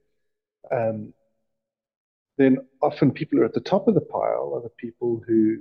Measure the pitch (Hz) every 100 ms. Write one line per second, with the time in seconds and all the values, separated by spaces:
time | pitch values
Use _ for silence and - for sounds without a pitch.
0 | _ _ _ _ _ _ - 123 113 110
1 | 104 - _ _ _ _ _ _ _ _
2 | _ _ _ - 135 131 - _ 147 -
3 | 139 - 156 139 113 120 - 196 240 170
4 | - - 110 113 143 139 117 - 117 -
5 | 120 113 113 110 110 110